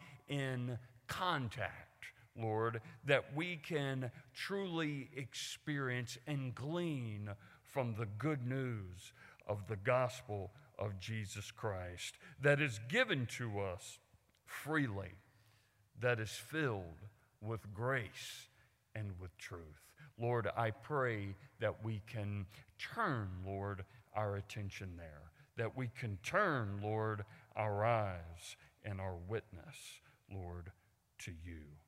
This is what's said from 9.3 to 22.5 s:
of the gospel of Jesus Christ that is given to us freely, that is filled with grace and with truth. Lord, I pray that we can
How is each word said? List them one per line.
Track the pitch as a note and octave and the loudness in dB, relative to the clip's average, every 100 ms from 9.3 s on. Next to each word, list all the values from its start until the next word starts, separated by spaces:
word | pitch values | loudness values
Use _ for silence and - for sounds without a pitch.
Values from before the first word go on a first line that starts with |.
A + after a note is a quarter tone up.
| - - | -10 -2
of | G#2 F#2+ | -2 0
the | G#2 | 0
gospel | G2+ B2+ B2 - - G#2 F#2+ - - - | 6 6 6 2 -4 -2 -4 -8 -12 -4
of | G#2 F#2+ | -2 -2
Jesus | G2 A2 G2+ G2+ - | -4 -2 -2 -4 -8
Christ | - A2+ F#2 F2+ F2 - - - - | -4 -2 0 -2 -6 -8 -8 -14 2
that | C#3 C#3+ | 6 6
is | D3 G#2 A#2 | 4 0 0
given | G#3+ B3 D3+ A#2 - | 4 4 4 2 0
to | A#2+ G2+ | -2 0
us | G2 F2+ - - _ - _ _ | 0 -2 -8 -14 _ -20 _ _
freely, | - - C#3 D#3 C3 G2 F#2 F2+ - - - - _ _ _ - | -12 -8 0 2 4 2 -4 -8 -20 -20 -20 -20 _ _ _ 0
that | B2 A#2 | 4 4
is | G#2+ | 2
filled | - - D#3 C#3+ G#2 F2 D#2+ G#2 - _ - | -4 -4 2 2 2 -2 -10 -14 -18 _ -10
with | G#2+ A2 G#2 | -4 -4 -4
grace | G2+ A#2+ C3+ F#2+ - - - - - - _ _ | -2 2 2 0 -6 -10 -10 -14 -20 -20 _ _
and | A2 G2+ F2+ | -6 -6 -6
with | F2+ - | -8 -10
truth. | - F2 D#2+ D2 - - D3 - | -10 -10 -10 -16 -20 -20 -16 -2
Lord, | A#2 A#2+ G2+ - | 2 4 4 4
I | A#2 | 2
pray | G#2+ - D3 B2+ G#2+ G2 F#2+ - - | 0 -2 2 2 2 -2 -4 -10 0
that | A2 - | 0 2
we | A2 G#2+ - | -2 -2 -4
can | A2+ G#2 G2+ F#2 | -4 -2 -2 -4